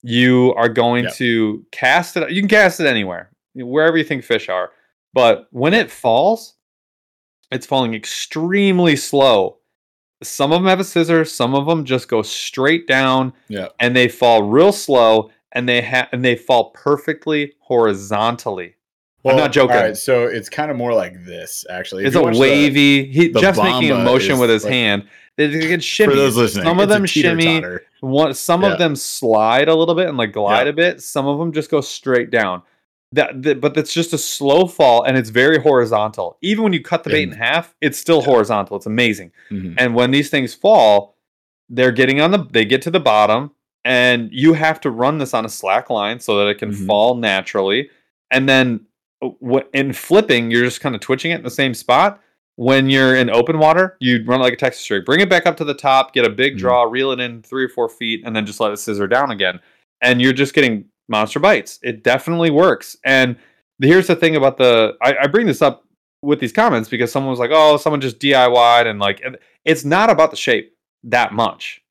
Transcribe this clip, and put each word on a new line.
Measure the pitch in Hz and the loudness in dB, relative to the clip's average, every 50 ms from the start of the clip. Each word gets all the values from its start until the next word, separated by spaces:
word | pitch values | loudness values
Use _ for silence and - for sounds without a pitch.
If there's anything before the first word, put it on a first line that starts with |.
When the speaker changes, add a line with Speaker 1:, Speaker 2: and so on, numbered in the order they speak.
Speaker 1:
You | - 123 117 120 123 127 127 123 123 123 - | -8 -2 0 2 2 4 4 4 4 2 2
are | 107 117 120 | 2 -2 0
going | 110 123 117 120 120 123 123 | 0 0 0 0 0 0 -2
Speaker 2:
Yep. | - - | -4 -6
Speaker 1:
to | - 127 120 113 113 110 107 107 - - _ | -4 -2 -2 0 0 0 -2 -4 -8 -12 _
cast | - - - 127 139 175 175 - - | -10 -2 0 2 2 2 0 -2 -6
it. | 180 156 139 | -6 -6 -4
You | 165 196 | -4 -4
can | 202 190 | -2 2
cast | 214 214 202 185 - - | 4 4 4 2 2 0
it | 165 | 0
anywhere, | 143 123 110 101 92 87 87 - _ _ _ _ _ _ | 0 0 0 -4 -6 -8 -12 -14 _ _ _ _ _ _
wherever | 131 123 120 127 151 156 165 165 | -16 -12 -4 -2 0 2 2 2
you | 160 156 | 0 -2
think | 160 151 131 117 | -2 -6 -8 -2
fish | - 117 110 - - | -2 -4 -2 -2 -4
are. | 92 92 90 - _ _ _ _ _ _ _ _ | -6 -6 -6 -8 _ _ _ _ _ _ _ _
But | _ 131 123 117 104 - - _ | _ 2 4 4 2 2 -2 _
when | _ 123 127 160 190 | _ -2 0 0 2
it | 226 165 113 | 0 -2 -4
falls, | - - - 123 113 123 151 196 226 220 - - _ _ _ _ _ _ _ _ _ _ _ _ _ _ _ _ _ _ _ _ | -10 -4 -2 0 2 2 2 0 0 -2 -6 -20 _ _ _ _ _ _ _ _ _ _ _ _ _ _ _ _ _ _ _ _
it's | 131 131 - | -12 -10 -6
falling | - 139 135 127 117 113 | -4 -2 -2 -2 -2 -6
extremely | 110 - - - - - - - 160 160 175 190 202 202 196 185 180 180 170 147 | -8 -10 -12 -12 -12 -12 -10 -8 -6 -4 -2 -2 0 0 2 2 2 2 2 2
slow. | 139 - - - 143 135 131 117 101 92 - - _ _ _ _ _ _ _ _ _ _ _ _ _ | 0 -2 -4 0 2 4 4 4 2 0 -2 -6 _ _ _ _ _ _ _ _ _ _ _ _ _
Some | - - - - 143 143 | -18 -16 -4 -4 0 0
of | 160 175 | 0 2
'em | 185 | 2
have | 190 185 185 | 2 0 0
a | 190 | -2
scissor. | 190 - 170 165 160 165 165 160 | -4 -2 -2 0 2 2 0 0
Some | 160 - - 123 120 135 | -2 -4 -4 -2 -2 0
of | 139 143 156 | -2 0 -2
'em | 170 160 147 | -2 -2 -2
just | 127 131 123 - - | -4 -4 -4 -2 -2
go | 120 110 | -4 -4
straight | 104 - - - - - - 131 131 143 165 165 170 | -4 -4 -10 -10 -12 -10 -6 -2 0 0 0 0 0
down, | - 131 131 135 131 131 131 131 131 - _ _ _ | 0 0 0 2 2 0 0 -2 -4 -8 _ _ _
Speaker 2:
Yeah. | 107 101 92 - _ _ | -10 -10 -10 -12 _ _
Speaker 1:
and | 120 123 123 | -2 0 2
they | 127 123 113 | 2 2 2
fall | - - 127 120 117 113 104 | 0 0 2 4 4 4 2
real | 101 110 139 170 202 | 2 4 4 4 4
slow, | 196 - - - 139 123 117 113 110 110 107 - _ _ _ _ | 2 0 -4 0 2 4 6 6 4 2 0 -4 _ _ _ _
and | - 120 123 123 | -8 -6 -2 0
they | 123 120 | 0 0
ha-, | 117 110 131 127 120 - | 0 0 -2 -4 -2 -4
and | - 123 127 | -6 -2 0
they | 127 120 | 0 0
fall | 120 - - 131 117 113 - | 0 0 0 0 0 0 -2
perfectly | _ - _ 143 147 143 - - 156 156 - 156 156 147 143 143 _ _ | _ -8 _ -2 -2 -2 -2 -8 -8 -6 -4 -4 -2 -2 -4 -6 _ _
horizontally. | _ _ 123 117 113 107 101 95 98 98 107 101 110 117 123 - - 117 101 92 87 87 _ _ _ _ _ _ _ _ _ _ | _ _ 0 2 2 2 0 -2 -6 -6 -2 -2 0 -2 -2 -4 -8 -10 -10 -10 -12 -16 _ _ _ _ _ _ _ _ _ _
I'm | _ 131 131 | _ 2 2
Speaker 2:
Well, | |
Speaker 1:
not | 139 151 135 | 2 2 2
joking. | 113 147 131 123 123 | 2 2 2 4 4
Speaker 2:
all | 120 | 0
right, | 113 110 104 | 0 -2 -4
so | - - - 131 120 120 | -6 -2 -2 0 0 0
it's | 120 - 117 101 - | -2 -6 -8 -12 -10
kinda | - - 151 156 | -8 -8 -6 -6
more | 139 120 120 120 117 | -6 -6 -4 -2 -2
like | 110 92 90 90 90 87 | -2 -2 -4 -12 -18 -20
this, | 90 87 85 82 78 - - - - | -18 -16 -16 -16 -14 -16 -16 -14 -14
actually. | 90 90 - - 98 95 101 | -12 -12 -12 -12 -8 -4 -4
If | 135 | 0
Speaker 1:
It's | 123 | 2
Speaker 2:
you | 175 | 2
Speaker 1:
a | 147 | 2
Speaker 2:
watch | 127 113 | 2 4
the, | 117 | 4
Speaker 1:
wavy, | 135 135 139 143 147 147 135 147 143 143 139 139 135 | 4 4 4 4 2 2 4 4 4 4 4 2 0
he, | 135 131 156 175 165 | -2 2 2 2 4
Speaker 2:
the | - 110 | 4 2
Speaker 1:
Jeff's | 175 196 180 110 | 2 2 2 2
making | 104 - - 127 - 151 | 0 0 0 0 0 0
a | 139 | 0
Speaker 2:
Bamba | 120 120 | 2 2
Speaker 1:
motion | 123 123 131 127 - 143 | 2 2 2 2 0 2
Speaker 2:
is | 127 | 2
Speaker 1:
with | 123 117 | 4 2
his | 113 107 107 | 2 0 0
Speaker 2:
like, | - | -2
Speaker 1:
hand. | 127 123 117 107 101 101 101 _ _ - _ _ _ | -2 0 0 0 0 -2 -4 _ _ -20 _ _ _
They, | - 151 147 | -2 -2 -2
they | 143 160 160 160 | -2 -4 -2 -2
can | 180 170 | -4 -4
Speaker 2:
for | - | -4
Speaker 1:
shimmy. | - - - - 143 139 | -6 0 0 2 2 4
Speaker 2:
those | 139 139 135 113 | 2 2 2 2
listening, | 120 120 104 101 101 90 | 2 0 0 0 -2 -2
Speaker 1:
Some | 160 175 180 | 0 2 2
of | 202 | 2
Speaker 2:
it's | 196 | 2
a | 214 | 2
Speaker 1:
them | 208 196 | 0 0
shimmy. | 170 - 151 147 175 165 165 | -2 -2 0 0 0 0 0
Speaker 2:
teeter-totter. | 165 165 165 160 - 90 90 87 _ _ _ _ | 0 0 0 -2 -4 -8 -12 -14 _ _ _ _
Speaker 1:
One, | - 131 131 143 160 147 131 | -8 -2 0 0 0 0 -2
some | - - - 170 175 | -6 -2 -2 0 0
Speaker 2:
Yeah. | 196 196 | 0 0
Speaker 1:
of | 190 180 | 0 0
them | 175 160 143 | -2 -2 -2
slide | 135 - - - - 135 117 110 107 107 113 117 131 147 156 | -4 -8 -10 -10 -4 0 0 2 2 2 2 2 2 4 2
a | 160 | 2
little | 160 165 165 170 | 2 2 0 0
bit | 165 185 170 | -2 -2 -2
and, | 147 | -2
like, | 127 117 107 | -4 -4 -4
glide | 98 107 104 101 107 117 131 | -4 -4 -2 0 2 0 0
Speaker 2:
Yeah. | 143 | 0
Speaker 1:
a | |
bit. | 147 156 170 180 170 - | 0 0 0 0 -2 -6
Some | - - - 147 135 | -14 -8 -6 -4 -4
of | 139 143 147 | -2 -4 -4
'em | 170 170 | -4 -4
just | 151 156 151 - | -6 -6 -4 -2
go | - 147 | -2 -2
straight | 135 - - - _ 135 127 123 117 113 | -2 -4 -14 -10 _ -2 0 0 0 -2
down. | 120 117 107 95 90 90 _ _ _ _ _ _ _ _ _ _ | -2 -2 -2 -2 -4 -8 _ _ _ _ _ _ _ _ _ _
That, | - 147 143 - 135 135 | -2 -2 -2 -2 -4 -6
that, | 131 151 139 127 | -2 -2 -2 0
but | 135 147 139 | -2 -2 -2
that's | 156 151 - | -2 -6 -4
just | - 165 165 165 165 | -4 -6 -4 -4 -6
a | 151 | -8
slow | - - - - 143 139 139 170 185 | -6 -8 -8 -4 0 2 4 4 2
fall, | 175 - - 156 127 117 117 | 0 2 2 4 4 4 4
and | - 131 131 131 | 2 2 0 0
it's | 117 110 | -2 0
very | 110 123 131 147 160 151 | 0 2 4 4 2 4
horizontal. | 127 151 139 127 120 110 113 107 107 107 104 - 92 85 - _ | 2 4 4 4 2 2 0 -2 -2 -4 -6 -8 -10 -10 -10 _
Even | - 190 214 208 | -4 -4 -2 0
when | 226 208 | 0 -2
you | 180 151 | -2 -2
cut | - - 175 165 - | -4 -4 -6 -6 -4
the | - | -2
bait | 151 156 147 | -2 -2 -2
Speaker 2:
And | 90 | -4
Speaker 1:
in | - 104 | -6 -6
half, | 117 120 143 165 165 - _ _ | -4 -2 -2 -2 -4 -6 _ _
it's | 156 147 - - | -4 -4 -4 -4
still | - - 165 151 | 0 0 2 2
Speaker 2:
Yeah. | 123 | 4
Speaker 1:
horizontal. | 143 131 117 104 101 113 104 98 - 104 98 | 4 2 2 2 2 -2 -4 -4 -4 -10 -12
It's | - | -8
amazing. | 110 107 120 123 113 104 101 92 85 _ _ _ _ | -6 -2 -2 0 -2 -2 -4 -10 -20 _ _ _ _
Speaker 2:
Mm-hmm. | 104 98 92 90 85 117 | -10 -10 -10 -8 -4 -2
Speaker 1:
And | 127 123 117 | -2 0 2
when | 120 123 123 | 0 0 2
these | 135 143 143 143 | 0 0 -2 -2
things | - 143 127 117 - | -4 -4 -4 -6 -10
fall, | _ - 196 220 185 120 107 104 101 101 _ _ _ _ _ _ _ _ _ _ _ _ _ | _ 2 2 4 6 6 4 4 2 0 _ _ _ _ _ _ _ _ _ _ _ _ _
they're | 123 123 127 127 | -2 0 0 2
getting | 120 120 131 131 135 143 | 2 2 0 2 2 2
on | 151 170 | 2 2
the, | 196 202 156 - | 0 -2 -4 -2
they | - 117 110 | 0 0 0
get | 104 127 131 | 2 0 -2
to | - 170 | -2 -2
the | 165 185 | -2 0
bottom, | 143 - 107 107 107 104 107 120 143 143 _ _ _ _ _ _ _ | 2 2 4 4 4 4 2 0 -2 -8 _ _ _ _ _ _ _
and | 123 127 123 123 127 123 120 117 104 | 0 2 2 4 2 2 0 -4 -8
you | - 127 139 160 165 | -6 2 2 2 4
have | 151 156 160 156 - | 4 0 -2 -2 -2
to | - 147 | -6 -6
run | 117 113 123 135 156 156 | -2 0 -2 0 0 -2
this | 139 - - | -6 -4 -4
on | 117 113 | -4 -4
a | 107 | -4
slack | - - - 95 98 117 - - | -10 -8 -4 -2 -2 -2 -2 -2
line | 127 107 101 104 117 123 | -6 -4 -4 -4 -8 -8
so | - - 107 101 | -4 -2 0 0
that | 101 104 | 0 -2
it | 104 - | -2 -4
can | - 107 | -8 -10
Speaker 2:
Mm-hmm. | 101 98 95 | -8 -8 -4
Speaker 1:
fall | 95 107 104 107 120 127 | -2 2 2 2 2 0
naturally. | 120 113 107 98 95 92 - - 107 95 98 101 123 143 - _ _ _ _ _ _ _ _ | 0 -2 -2 -2 -2 -4 -4 -4 -4 -2 -2 -2 -4 -4 -8 _ _ _ _ _ _ _ _
And | 127 131 135 135 | -2 0 2 2
then, | 135 131 131 123 117 107 - _ _ _ _ _ _ _ | 2 2 2 0 -2 -6 -10 _ _ _ _ _ _ _
uh, | 131 127 - _ 131 | -12 -12 -12 _ -4
wh-, | 123 123 135 - - - | -2 -2 -2 -2 -2 -4
in | 135 135 139 | -4 -4 -4
flipping, | 127 - - - 175 208 214 214 139 120 117 117 | -6 -10 -2 2 2 2 4 4 0 0 0 0
you're | 117 120 123 | 0 0 0
just | 123 123 - | -2 -4 -6
kinda | - 143 120 104 | -8 -8 -8 -8
twitching | - - 131 131 - 165 | -4 -4 -4 -4 -2 -6
it | 170 156 | -6 -6
in | |
the | - 123 | -8 -10
same | - - 139 131 117 | -4 -4 -4 -4 -4
spot. | - - - 123 143 180 208 202 _ _ _ _ _ _ _ _ | -8 -2 0 2 2 2 0 -2 _ _ _ _ _ _ _ _
When | - 120 123 135 135 135 135 | -4 0 2 2 2 2 2
you're | 135 135 135 131 131 | 2 2 4 4 4
in | 131 127 117 | 2 0 2
open | 107 120 120 165 160 156 | 2 0 0 0 0 2
water, | 156 156 160 180 185 185 - _ | 2 2 4 2 0 -2 -4 _
you | 127 127 123 117 110 | -2 -2 -2 -2 0
run | 117 123 131 | -2 -2 0
it | 127 | 0
like | 127 | 0
a | 117 | -2
Texas | - 139 131 - - - - | -2 -4 -4 -4 -6 -8 -6
rig. | 107 98 90 | -6 -4 -2
Bring | - 139 170 | 0 0 0
it | 202 180 | 2 2
back | 185 175 170 | 0 0 0
up | 190 151 | 0 -2
to | - 165 | -2 -6
the | 147 139 | -8 -8
top, | - - 139 131 135 131 - _ | -4 0 2 2 2 2 0 _
get | 131 120 | 0 0
a | 113 | 0
big | 104 101 131 143 | 0 0 -2 -2
Speaker 2:
Mm-hmm. | 135 101 | -2 -2
Speaker 1:
draw, | 92 123 123 123 120 | -2 0 2 2 2
reel | 113 117 127 135 135 | 0 -2 -4 -4 -4
it | 131 123 | -4 -6
in | 123 120 117 113 | -8 -10 -10 -16
three | 107 _ 131 135 131 | -18 _ -6 -6 -6
or | 123 | -6
four | - - 120 113 | -4 -4 -6 -6
feet, | - _ - 113 113 101 - | -6 _ -8 -8 -8 -8 -8
and | 117 110 | -6 -6
then | 110 107 | -6 -6
just | 104 104 - | -6 -6 -4
let | 113 104 | -4 -4
it | 101 101 | -4 -6
scissor | - - 107 101 101 95 | -8 -8 -4 -4 -2 0
down | 117 127 143 135 | 0 0 0 -2
again. | 113 98 98 92 90 90 _ _ _ _ _ _ _ _ | -4 -4 -4 -4 -4 -6 _ _ _ _ _ _ _ _
And | 123 123 127 123 | 0 0 2 2
you're | 123 135 | 2 2
just | 127 131 139 135 - | 2 0 -2 0 2
getting | 156 139 123 113 101 - _ _ _ _ - | 0 0 0 -2 -4 -10 _ _ _ _ -4
monster | 113 107 107 104 - 143 | -2 -2 -2 -2 -2 0
bites. | 156 202 208 120 98 - - - | 2 2 2 2 -2 -8 -20 -12
It | - 123 113 107 _ | -10 -10 -10 -4 _
definitely | 120 123 139 - 165 170 170 170 165 | 0 0 0 -2 -6 -4 0 0 2
works. | 147 147 180 185 123 - - - - _ - | 2 4 4 2 2 -2 -6 -20 -20 _ -2
And | 135 135 135 131 123 117 _ _ _ _ _ _ _ _ _ | 0 2 2 2 0 -2 _ _ _ _ _ _ _ _ _
here's | 135 143 170 190 180 | 2 4 4 4 4
the | - 175 | 2 0
thing | 170 175 165 156 | 0 0 0 2
about | 151 135 135 131 - | 2 0 0 2 4
the, | 131 123 117 113 110 107 - _ | 4 4 6 4 2 2 0 _
I, | - 131 139 - | 0 0 0 0
I | 139 | -2
bring | 143 143 220 240 | 0 0 0 0
this | 196 127 - | 0 0 2
up | 160 139 - _ _ _ _ _ _ _ _ _ | 0 0 0 _ _ _ _ _ _ _ _ _
with | - 143 147 151 | -4 -2 -2 -2
these | 139 117 | -2 -4
comments | - 214 220 240 135 113 110 - | 0 0 2 2 2 -2 -4 -6
because | - 113 120 117 | -4 -4 -4 -4
someone | - 139 135 135 | -4 -4 -4 -4
was | 131 120 | -4 -4
like, | 120 120 | -2 0
"Oh, | 151 160 156 151 147 147 | 2 4 6 6 4 2
someone | - 160 151 143 | 0 -2 -2 -2
just | 135 131 110 _ | -4 -6 -8 _
D | - 139 | 0 2
I | 139 131 127 | 4 4 4
Y'd | 123 123 123 120 120 120 120 120 | 4 4 4 4 6 6 4 4
and, | 113 107 104 | 2 -2 -2
like," | 101 101 101 - - | -2 -4 -4 -4 -10
and | 131 131 - _ _ _ _ _ | -14 -14 -14 _ _ _ _ _
it's | 156 160 156 127 | -2 -2 -2 0
not | 143 160 185 214 226 | 0 0 2 2 0
about | 196 147 160 156 | 2 2 2 0
the | - | 0
shape | - - 139 120 107 - _ _ _ _ _ _ _ | -6 -2 -2 -2 -2 -2 _ _ _ _ _ _ _
that | - 120 123 123 117 101 | -8 -4 -2 0 0 -2
much. | 107 110 113 95 - _ - - - _ _ _ | -2 -2 -2 -2 -4 _ -16 -18 -18 _ _ _